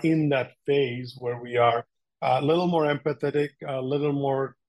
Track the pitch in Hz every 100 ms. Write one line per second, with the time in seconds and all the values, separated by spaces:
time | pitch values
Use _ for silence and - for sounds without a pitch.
0 | 160 160 151 135 123 - - 143 127 123
1 | 123 120 123 123 120 120 120 120 - _
2 | _ _ 135 127 139 170 175 165 147 143
3 | 151 139 143 147 147 - 147 131 131 143
4 | 147 139 139 135 131 -